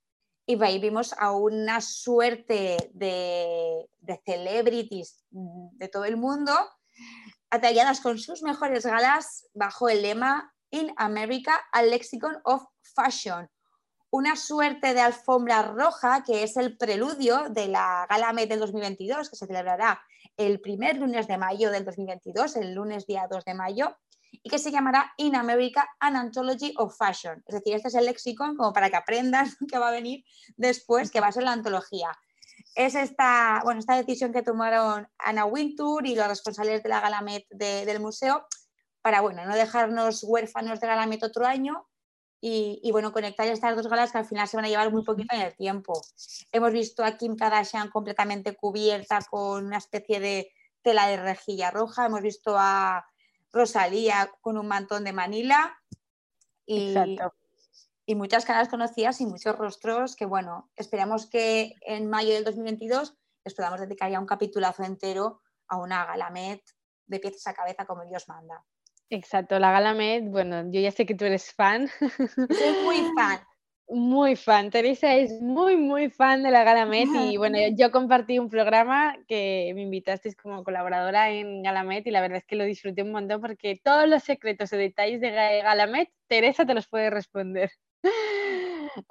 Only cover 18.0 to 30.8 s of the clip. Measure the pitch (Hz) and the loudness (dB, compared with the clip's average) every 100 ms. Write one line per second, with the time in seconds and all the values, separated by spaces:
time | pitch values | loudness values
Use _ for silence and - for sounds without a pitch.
18 | 180 208 226 226 220 220 214 208 202 196 | 0 0 0 0 -2 -2 -2 -4 -6 -6
19 | 196 277 196 - 196 185 180 180 226 190 | -6 -6 -6 -12 -8 -6 -2 0 2 0
20 | - _ _ - 208 202 196 202 285 269 | -6 _ _ -2 0 0 -4 -4 -2 0
21 | 269 233 214 190 185 202 220 196 196 180 | 0 -2 -2 -2 -2 0 0 0 -6 -8
22 | 190 185 190 185 294 254 190 185 214 208 | -8 -10 -6 -2 -2 -2 -6 -6 -6 -6
23 | 196 190 185 190 - 190 185 202 285 - | -6 -6 -4 -8 -8 -8 -6 -4 -4 -6
24 | _ _ _ - 226 294 294 277 269 262 | _ _ _ -20 -6 -4 -2 0 2 2
25 | - - 294 269 233 240 254 277 277 - | 2 -2 0 0 2 2 2 0 -2 0
26 | 285 269 240 240 254 247 294 294 202 - | -2 0 -4 -4 -2 -2 -4 -2 -4 0
27 | 202 180 175 160 - 202 208 214 240 240 | -2 -2 -6 -12 -10 -6 -2 -2 0 2
28 | 240 240 247 226 294 294 220 202 190 180 | 2 0 -6 -6 -4 -2 0 2 2 2
29 | - 233 254 254 269 - 285 254 240 240 | 0 0 2 2 2 -2 -6 -2 0 -2
30 | 240 269 _ _ - - 247 247 | -4 -10 _ _ -20 -2 0 0